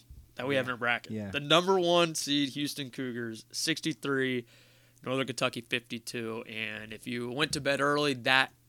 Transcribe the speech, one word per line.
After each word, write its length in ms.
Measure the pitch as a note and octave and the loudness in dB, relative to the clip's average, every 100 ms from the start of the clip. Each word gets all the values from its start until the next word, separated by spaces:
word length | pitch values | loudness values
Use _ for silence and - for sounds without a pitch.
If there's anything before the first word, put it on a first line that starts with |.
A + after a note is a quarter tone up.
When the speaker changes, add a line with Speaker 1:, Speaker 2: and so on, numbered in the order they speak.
| _ - - - | _ -20 -20 -8
Speaker 1:
that 120 | B2+ | 0
we 80 | C#3 | 0
Speaker 2:
Yeah. 40 | |
Speaker 1:
have 80 | B2+ | 0
in 40 | |
our 60 | A#2+ | -2
bracket, 340 | A#2+ A#2 - | 0 0 -2
Speaker 2:
Yeah. 200 | G#2+ G2+ | -6 -4
Speaker 1:
the 80 | C#3+ | -4
number 400 | D3 D#3+ F3+ F#3+ | 4 4 6 4
one 360 | F3 F3 E3+ D#3 | 6 6 6 2
seed 340 | - C#3+ C#3 | 0 0 0
Houston 420 | B2 C#3+ - C3+ | -2 -4 -4 -8
Cougars, 540 | B2+ C3 A#2+ A#2 A2 - | -6 -6 -4 -6 -8 -10
sixty-three, 920 | - - D#3 D#3+ D3 C#3+ C3+ C3 B2+ A#2+ - - _ _ _ | -4 -2 -2 -2 -4 -2 0 2 -2 -4 -18 -20 _ _ _
Northern 240 | - C3 B2+ | -4 -2 -2
Kentucky, 340 | B2+ B2+ B2 | -2 -2 -2
fifty-two. 800 | - B2 - A#2+ - A#2+ A2+ A2+ A2+ | -4 -6 -4 -10 -8 -6 -6 -8 -8
And 460 | A2 A2 G#2+ A2 | -6 -6 -8 -12
if 140 | G#2+ - | -12 -6
you 240 | A#2+ A#2+ | -6 -4
went 200 | B2+ D3+ | 0 0
to 80 | D3+ | 0
bed 200 | C3+ C#3 | 0 2
early, 320 | C#3+ D3 D3 | 2 4 2
that 400 | C3 A#2+ C3 C3+ - | 0 4 4 4 -2